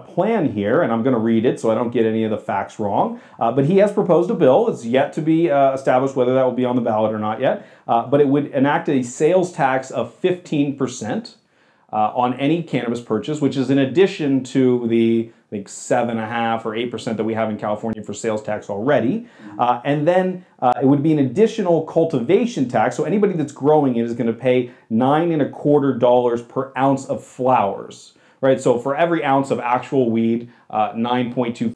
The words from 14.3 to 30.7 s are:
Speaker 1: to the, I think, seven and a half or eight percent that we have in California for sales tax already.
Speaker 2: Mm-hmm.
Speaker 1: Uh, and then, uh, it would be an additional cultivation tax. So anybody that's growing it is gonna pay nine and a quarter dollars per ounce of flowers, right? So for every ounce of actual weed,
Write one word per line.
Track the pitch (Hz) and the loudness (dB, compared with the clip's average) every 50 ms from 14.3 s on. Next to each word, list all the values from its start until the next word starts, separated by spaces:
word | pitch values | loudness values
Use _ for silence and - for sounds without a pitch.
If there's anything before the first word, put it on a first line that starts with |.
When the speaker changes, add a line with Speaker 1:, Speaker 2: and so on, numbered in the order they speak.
| 139 131 | 0 -2
Speaker 1:
to | 127 - - 139 131 127 123 123 120 113 | -2 -2 0 2 2 2 2 2 0 0
the, | 117 117 113 113 113 113 113 117 | 2 2 2 2 2 0 -2 -4
I | - _ _ - | -10 _ _ -12
think, | 113 101 98 - | -12 -12 -12 -12
seven | - - - - 131 123 120 117 117 | -16 -10 -4 -2 -2 0 0 -2 -4
and | 113 | -4
a | 110 | -6
half | 110 120 117 117 113 113 113 - | -6 -4 -4 -2 -2 -2 -4 -4
or | 113 107 | -6 -6
eight | 117 123 120 | -4 -6 -6
percent | 120 110 - 123 110 104 | -6 -8 -6 -6 -4 -4
that | 110 | -4
we | 110 110 | -2 -2
have | 110 113 110 | -2 -2 -4
in | 107 | -4
California | 107 113 107 107 104 - 110 107 107 | -4 -4 -4 -4 -4 -4 -6 -6 -6
for | 101 - 101 | -8 -12 -10
sales | - - 113 107 107 | -6 -4 -4 -4 -4
tax | - - 107 101 - - | -4 -6 -8 -8 -6 -8
already. | 104 98 110 139 147 - 110 127 196 226 240 - - - - | -6 -4 0 0 2 2 2 0 -2 -4 -6 -12 -20 -20 -20
Speaker 2:
Mm-hmm. | - - - | -10 -4 -2
Speaker 1:
Uh, | 123 120 123 123 - | 0 0 0 0 0
and | 143 143 151 147 165 | -2 -2 0 2 2
then, | 180 185 185 185 180 180 - _ _ - | 2 2 2 0 -4 -8 -12 _ _ -2
uh, | 127 123 120 - | 0 2 2 4
it | 139 | 4
would | 131 143 143 139 | 4 4 4 2
be | 160 | 2
an | 156 147 | 2 2
additional | 139 123 117 190 220 214 - - 190 180 170 156 | 0 0 2 2 2 2 2 0 0 2 2 0
cultivation | - - - 170 165 165 - 127 113 135 185 - 170 - - 165 131 - | 0 0 0 0 2 2 0 -2 0 2 2 2 2 0 -2 -2 -2 0
tax. | - 113 120 127 - | 2 2 2 0 0
So | - 143 | -2 -2
anybody | 151 190 214 208 190 175 | 0 0 0 2 0 0
that's | 160 139 - | -2 -4 -6
growing | - - 131 147 151 156 143 135 120 | -6 -2 2 4 4 4 4 2 0
it | 117 117 | 0 -2
is | 117 117 | -2 -2
gonna | 120 120 117 | -2 -2 -2
pay | 110 117 - 127 127 127 123 123 - - _ - | -2 -2 0 0 2 2 0 -4 -8 -16 _ -2
nine | 113 110 127 135 147 156 170 175 | 0 2 2 4 2 2 2 0
and | 165 151 | 0 0
a | 135 113 | 0 -2
quarter | - - - 151 147 147 139 139 120 | -4 -2 2 2 4 4 4 2 0
dollars | 117 127 123 123 123 123 120 120 120 | 2 4 4 4 4 4 2 0 -2
per | 120 - - 139 131 - - | -4 -6 -6 -6 -6 -4 -2
ounce | 127 135 139 139 123 123 | 0 2 2 2 0 -2
of | - - 107 | -6 -8 -8
flowers, | - - - - 127 127 127 117 101 98 - - 58 - - - - - _ _ _ _ _ - | -10 -12 -8 -2 0 2 2 2 2 0 -4 -6 -12 -16 -18 -20 -20 -20 _ _ _ _ _ 0
right? | - 135 135 131 | 2 2 2 2
So | - 143 120 117 | 2 2 0 0
for | - 135 139 | 0 -2 0
every | 147 170 170 165 160 | 0 0 0 0 0
ounce | 147 139 135 139 135 - | 0 2 0 0 0 0
of | 120 120 | -2 -4
actual | 120 120 123 127 127 - 147 135 127 117 | -2 -2 -2 -2 -2 -2 0 0 0 2
weed, | 113 113 113 113 113 117 117 120 - _ _ - | 2 0 0 0 0 -2 -4 -10 -20 _ _ -6